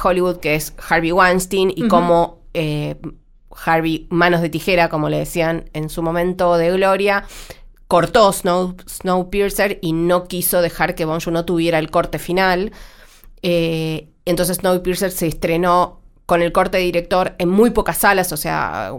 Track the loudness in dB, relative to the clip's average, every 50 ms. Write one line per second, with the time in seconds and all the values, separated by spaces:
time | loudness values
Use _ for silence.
0 | 0 0 2 2 0 -2 -2 -2 -2 -2 -2 -2 -4 -6 -12 -12 -6 -2 0 0
1 | 0 2 2 4 4 4 4 2 0 -2 0 0 0 0 0 0 0 2 4 4
2 | 4 4 4 4 2 0 -2 -10 -16 -10 -6 -4 -4 -2 -2 -4 -4 -6 -8 -10
3 | -12 -14 -16 -16 _ _ _ _ _ -20 -20 -6 -2 0 2 2 2 0 -2 -4
4 | -4 -2 0 2 2 4 2 2 0 -2 -4 -4 -2 0 2 2 2 2 0 -2
5 | -2 -2 -2 -2 -4 -4 -2 -2 -2 -2 -2 -4 -6 -10 -8 -8 -8 -8 -6 -4
6 | -4 -2 -2 0 -2 -2 -2 0 0 2 2 2 2 2 2 2 2 2 2 2
7 | 2 0 0 0 -2 -8 -14 -18 -20 -20 -20 -20 -20 -20 -20 -16 -4 2 2 2
8 | 4 4 4 6 6 4 4 0 0 0 0 0 0 -4 -6 -10 -16 -16 -14 -6
9 | -2 0 0 0 0 -2 -2 -2 -2 0 0 0 0 0 -2 -4 -4 -4 -2 0
10 | 2 2 2 0 0 -4 -6 -4 -2 0 2 2 2 0 0 -2 -2 -2 -2 -2
11 | -4 -4 -4 -4 -4 -2 -2 -2 -2 -2 0 0 2 2 2 0 0 0 0 0
12 | 0 0 -4 -8 -6 -2 0 2 2 2 2 0 -2 -6 -8 -14 -20 -20 -20 -20
13 | -20 -20 -20 -20 -20 -20 -16 -8 -2 0 0 0 0 0 -2 -2 -4 -4 -6 -6
14 | -10 -14 _ _ -4 -2 0 0 0 -2 -2 -2 0 0 0 0 0 -2 -2 -2
15 | -2 -4 -2 -2 -4 -4 -4 -2 -2 -2 0 2 2 4 4 2 2 0 -4 -12
16 | -20 -20 _ _ _ 0 0 2 2 2 2 0 0 2 0 0 0 0 0 -2
17 | -2 0 0 0 0 -2 -2 -2 -2 2 4 4 4 4 4 0 0 0 0 2
18 | 2 2 4 2 0 -2 -4 -6 -4 -4 -4 -4 -4 -4 -6 -6 -8 -8 -8